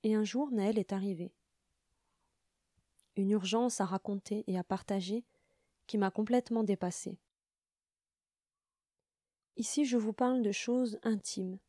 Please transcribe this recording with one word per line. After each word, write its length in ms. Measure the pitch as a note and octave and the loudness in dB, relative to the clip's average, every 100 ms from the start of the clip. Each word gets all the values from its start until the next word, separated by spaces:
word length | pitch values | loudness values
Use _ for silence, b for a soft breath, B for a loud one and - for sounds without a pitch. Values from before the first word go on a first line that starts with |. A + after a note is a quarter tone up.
Et 120 | A3 G#3+ | 4 2
un 100 | G#3 | 2
jour, 260 | A#3+ C#4+ | 0 0
Naël 260 | A#3 G3 A3 | 2 2 2
est 140 | F#3 | 0
arrivé. 420 | G3 G3 F3 F3 _ _ _ _ _ _ _ _ _ _ _ _ _ _ _ _ _ _ - | -2 -2 -4 -6 _ _ _ _ _ _ _ _ _ _ _ _ _ _ _ _ _ _ -2
Une 160 | G3 | 2
urgence 480 | G#3 F#3 A3 B3 - | 2 2 2 2 0
à 60 | F#3+ | -2
raconter 580 | F#3+ - G3+ - G#3 - | -2 -4 -6 -4 -6 -2
et 100 | F#3 | -4
à 80 | F3 | -2
partager 580 | F#3+ - G3 F3+ A3 - _ _ _ _ _ - | -4 -2 -4 -2 -4 -6 _ _ _ _ _ -4
qui 100 | G#3+ | 0
m'a 140 | G3 | 0
complètement 520 | G3+ G#3+ B3 B3 A#3 | 0 2 2 2 0
dépassée. 540 | G#3+ G3 F3+ - - F3+ _ _ _ _ _ _ _ _ _ _ _ _ _ _ _ _ _ _ _ _ _ _ _ - | 2 0 0 -4 -10 -12 _ _ _ _ _ _ _ _ _ _ _ _ _ _ _ _ _ _ _ _ _ _ _ -8
Ici, 300 | A3+ - C#4+ | -4 0 2
je 100 | A#3+ | 2
vous 180 | G#3+ | 0
parle 280 | G#3+ B3 B3+ | 0 2 2
de 100 | G#3+ | 2
choses 480 | G3 - B3 B3 G#3 | 0 0 0 0 -2
intimes. 560 | A3+ G#3+ - - F#3 F#3+ | -2 -2 -4 -6 -6 -8